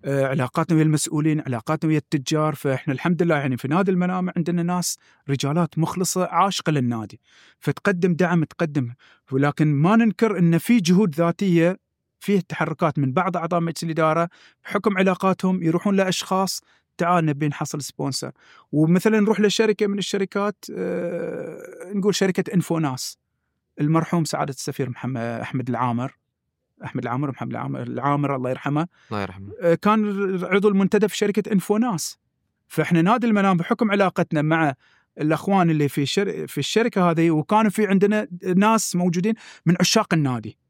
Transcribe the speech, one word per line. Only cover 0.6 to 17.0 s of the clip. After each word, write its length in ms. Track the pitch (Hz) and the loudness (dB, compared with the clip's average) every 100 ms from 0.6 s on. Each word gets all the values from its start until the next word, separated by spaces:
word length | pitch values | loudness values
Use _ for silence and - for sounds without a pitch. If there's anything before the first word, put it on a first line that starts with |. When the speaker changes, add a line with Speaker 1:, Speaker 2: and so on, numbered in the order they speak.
| 160 160 | 2 2
Speaker 1:
ويا 80 | |
المسؤولين، 560 | 156 151 - 151 156 156 | 4 2 -2 -2 0 -2
علاقاتنا 480 | 139 120 - 156 165 | -4 -6 -4 -2 0
ويا 100 | 156 | -2
التجار. 560 | - 156 131 156 151 | -2 -6 -2 -2 -2
فإحنا 400 | 151 147 131 - | -2 -4 -4 -4
الحمد 280 | 131 - 170 | -4 -2 0
لله 140 | 170 151 | 2 2
يعني 200 | 139 123 | 0 -4
في 120 | 135 | -2
نادي 220 | 165 196 | 0 2
المنامة 420 | 185 180 185 185 180 | 0 0 -2 -4 -4
عندنا 260 | 165 175 | -2 -2
ناس 360 | 170 180 175 - _ _ - | -2 -2 -4 -8 _ _ -6
رجالات 500 | 139 139 160 170 - | -4 -2 0 -2 0
مخلصة 480 | 160 175 185 185 180 | -2 -2 -4 -2 -2
عاشقة 440 | 170 196 185 - | 0 0 0 -2
للنادي، 500 | 151 123 117 110 - _ _ - _ | 0 0 -4 -6 -14 _ _ -20 _
فتقدم 540 | - 139 - 190 185 | -6 -2 -2 0 0
دعم، 300 | 160 180 175 | 2 2 2
تقدم. 500 | 151 - 170 147 120 123 _ _ _ | 0 -4 -4 -2 -4 -8 _ _ _
ولكن 420 | 135 143 - 151 | 0 0 2 2
ما 220 | 143 160 226 | 4 4 4
ننكر 420 | 233 190 226 190 | 4 2 0 4
إن 200 | 170 165 | 4 2
في 220 | - 240 | 4 2
جهود 340 | 165 180 214 | 4 4 4
ذاتية، 640 | 151 170 165 202 170 165 190 _ _ _ _ | 2 0 0 2 4 4 0 _ _ _ _
فيه 200 | - 202 | 0 0
تحركات 580 | - - 160 156 170 147 | 0 -4 -4 0 -2 0
من 140 | 139 | 0
بعض 240 | 131 185 175 | 0 -2 -2
أعضاء 240 | 160 175 | -2 -2
مجلس 240 | 170 160 | -2 -4
الإدارة 440 | 170 160 160 160 170 _ - _ | -6 0 2 2 -2 _ -20 _
بحكم 340 | - 202 214 185 | -6 -2 0 2
علاقاتهم 640 | 190 180 190 180 185 185 | 2 2 0 0 0 0
يروحون 340 | 165 170 208 196 | 0 0 2 2
لأشخاص، 640 | 190 180 - 190 190 - _ _ _ | 2 0 -2 0 0 -4 _ _ _
"تعال 280 | _ | _